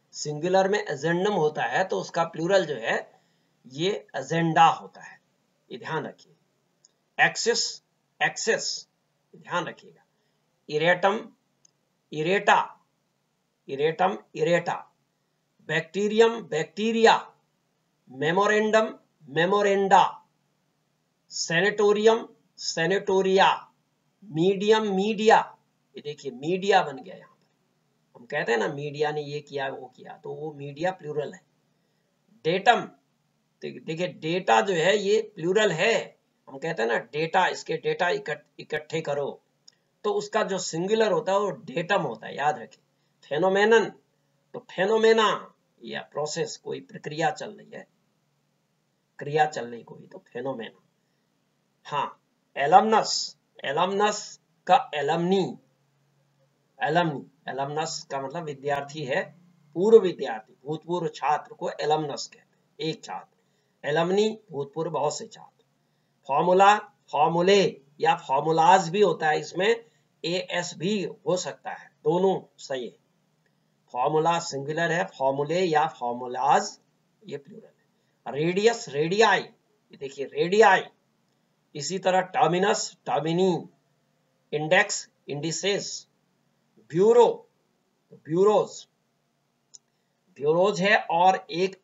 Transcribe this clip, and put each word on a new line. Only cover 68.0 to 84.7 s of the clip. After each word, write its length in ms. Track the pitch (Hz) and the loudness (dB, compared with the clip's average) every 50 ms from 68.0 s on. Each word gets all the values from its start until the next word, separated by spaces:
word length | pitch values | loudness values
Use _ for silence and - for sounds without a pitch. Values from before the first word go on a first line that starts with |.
या 160 | 147 160 175 | 0 0 0
फॉर्मूलाज 720 | 175 - - 135 143 151 160 160 160 160 170 185 196 180 165 | 0 -2 -2 -2 0 0 2 2 4 6 6 6 6 4 2
भी 120 | 160 208 | 2 4
होता 280 | 208 180 160 - 160 156 | 4 4 2 2 0 0
है, 120 | 147 135 | 0 0
इसमें 440 | - - - 165 185 214 233 233 - _ _ _ _ _ _ _ - | -2 -4 -4 0 0 2 0 0 -4 _ _ _ _ _ _ _ -6
एएस 500 | 160 175 185 180 - 175 175 170 - - 117 | -4 -4 -4 -4 -4 -6 -6 -6 -6 -8 -6
भी 260 | 147 190 214 202 170 139 - - - | -4 -2 -2 -2 -4 -6 -8 -8 -4
हो 100 | 147 175 | -4 -2
सकता 340 | - - 143 - - - 107 | -2 -4 -6 -10 -12 -12 -14
है, 220 | 92 - - - _ _ - | -14 -14 -16 -20 _ _ -2
दोनों 500 | 151 165 180 185 196 185 147 - - _ - | 0 0 2 2 2 0 0 -4 -12 _ -18
सही 300 | - - 139 127 120 101 | -12 -8 -8 -8 -8 -10
है। 80 | - _ _ _ _ _ _ _ _ _ _ _ _ _ _ _ _ _ _ _ - | -14 _ _ _ _ _ _ _ _ _ _ _ _ _ _ _ _ _ _ _ -4
फॉर्मूला 460 | 123 127 147 156 156 160 165 170 170 | -2 0 0 2 2 2 2 0 0
सिंगुलर 540 | - - 139 135 139 143 156 160 170 165 160 | -2 -6 -8 -8 -8 -6 -4 -2 -2 -2 -2
है, 120 | 170 190 | -2 -4
फॉर्मूले 560 | 185 - - 135 139 135 135 143 143 165 180 | -4 -4 -2 -2 0 0 0 -2 -2 -2 0
या 260 | 190 180 156 151 156 | 0 0 2 0 0
फॉर्मूलाज 920 | 160 - - 127 120 120 123 127 120 123 120 131 139 165 208 214 - - - _ _ _ _ _ _ _ _ - | 0 -2 -6 -6 -6 -6 -6 -8 -10 -6 -2 0 2 2 2 2 -2 -8 -16 _ _ _ _ _ _ _ _ -16
ये 100 | - 139 | -14 -14
प्लूरल 300 | 143 - - 220 110 - | -14 -14 -16 -20 -20 -20
है। 800 | - _ _ _ _ _ _ _ _ _ _ - 117 120 139 156 | -20 _ _ _ _ _ _ _ _ _ _ -14 -10 -6 -4 -2
रेडियस, 440 | 170 180 190 208 233 233 226 - - | -2 0 2 2 2 2 0 -4 -8
रेडियाई, 520 | - 143 156 165 185 208 226 214 190 170 | -4 -2 -2 0 2 4 4 4 4 2
ये 560 | - - - _ _ _ _ _ _ _ - | -2 -6 -14 _ _ _ _ _ _ _ -18
देखिए 280 | - 139 135 - 143 135 | -14 -14 -12 -10 -10 -10
रेडियाई। 580 | 123 - 139 156 175 185 214 220 202 185 170 - - - _ _ _ _ _ _ _ _ _ _ _ _ _ _ _ - | -6 -4 -2 -2 2 4 6 6 8 6 4 2 -2 -12 _ _ _ _ _ _ _ _ _ _ _ _ _ _ _ -14
इसी 240 | 151 139 - 180 190 | -12 -8 -6 -6 -2
तरह 220 | 185 185 180 185 | 0 2 2 2
टर्मिनस, 760 | 180 185 - - 151 160 175 180 190 208 220 - - - - _ _ | 2 0 0 0 2 2 2 2 2 2 0 0 -4 -8 -12 _ _
टर्मिनी। 600 | - 123 139 151 160 165 175 190 190 170 147 95 - _ _ _ _ _ _ _ _ _ _ _ _ _ _ _ _ - | -4 -2 -2 -2 0 0 2 2 2 2 0 -4 -10 _ _ _ _ _ _ _ _ _ _ _ _ _ _ _ _ -6
इंडेक्स, 580 | 151 156 160 | -4 0 2